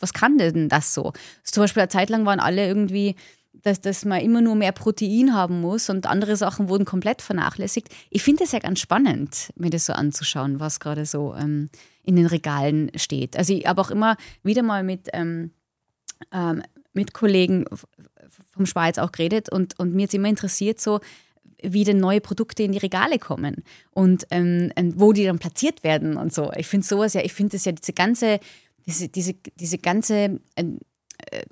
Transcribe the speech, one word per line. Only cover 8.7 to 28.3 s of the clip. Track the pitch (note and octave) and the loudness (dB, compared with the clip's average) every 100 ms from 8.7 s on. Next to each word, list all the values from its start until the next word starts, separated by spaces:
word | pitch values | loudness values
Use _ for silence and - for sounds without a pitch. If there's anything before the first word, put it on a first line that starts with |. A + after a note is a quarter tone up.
| F#3+ | -4
spannend, | - G3+ C4 - C#3+ - - - | 0 2 2 0 -4 -8 -12 -4
mir | E3+ | -2
das | E3 - | 0 -2
so | |
anzuschauen, | - D3 - D3 C#3+ C#3 C#3 | -2 -2 -2 -4 -4 -2 -2
was | D#3 - | -4 -4
gerade | D3 D3+ D3+ | -4 -6 -4
so, | D3 C#3+ C2 | -4 -6 -4
ähm, | D3 D3 D3+ - - _ | -2 -2 -4 -10 -20 _
in | - F3+ | 4 6
den | E3+ | 6
Regalen | E3 D3+ C#3+ C#3+ D#3 D3+ - | 2 -2 0 0 0 -2 -4
steht. | - C3+ C3 - | -6 -4 -4 -2
Also | F3+ | 0
ich | G3 - | 0 0
habe | F#3 | 0
auch | F#3+ | 0
immer | G#3+ A3 A3 - - | 0 0 0 -6 -6
wieder | G3 A3+ | -2 0
mal | A#3 G3+ | 0 0
mit, | F#3+ F#3 - | -4 -6 -8
ähm, | - E3 E3 E3 _ _ _ _ _ - - - | -6 -4 -6 -8 _ _ _ _ _ -20 -20 -10
ähm, | F#3 E3+ D#3+ - _ _ | -4 -2 -4 -6 _ _
mit | F#3+ G#3 | -4 -4
Kollegen | - G#3+ F#3+ F3+ F#3 - | 0 2 4 4 0 -2
f-, | - - _ - _ | -10 -16 _ -20 _
f-, | C#2 - _ | -20 -20 _
vom | F#3+ F#3 | -4 -2
Schweiz | F3 E3 - | 0 0 0
auch | F3 | -2
geredet | - E3 G#3+ - | -2 -2 -2 -2
und, | F#3+ F3+ - | -2 -2 -2
und | F3+ | -2
mir | F#3 | 0
jetzt | G3 | 0
immer | G3 G#3 | 0 0
interessiert, | G#3 G3 - G3+ A3 | 0 -2 -2 -2 -2
so, | G#3+ G#3 - - _ _ _ _ | -2 -2 -4 -20 _ _ _ _
wie | F#3+ G3+ | -2 2
denn | G#3 G3 | 4 4
neue | F#3 G#3 | 4 2
Produkte | - G3+ A3 - | 0 -4 -4 -2
in | G3+ | -2
die | G3 | 0
Regale | F#3+ F#3 C4+ C4 | -2 0 2 0
kommen | - - C#3+ - - - _ | -4 -6 -6 -6 -12 -20 _
und, | F#3+ F#3 F#3 - | 2 4 4 2
ähm, | F3 F3 F3 F3 - | 0 2 2 0 0
und | F3 E3+ | 0 6
wo | G#3 | 6
die | G#3 | 6
dann | F#3+ F3 | 2 -2
platziert | E3 - D4+ - | -6 -4 -2 0
werden | D#3 D#3 D#3 D3+ | 0 0 0 -2
und | D#3 | -4
so. | - D3 - | -4 -4 -6
Ich | D3+ | -2
finde | G3 | -2
sowas | - G3+ G#3+ | 0 0 0
ja, | F#3+ | 0
ich | G#3+ | -2
finde | - G3+ | -2 -2
das | G3 | -2
ja | F#3+ | -4
diese | D#3+ - | -4 -4
ganze, | - G3 A#3+ A3+ | 0 2 2 2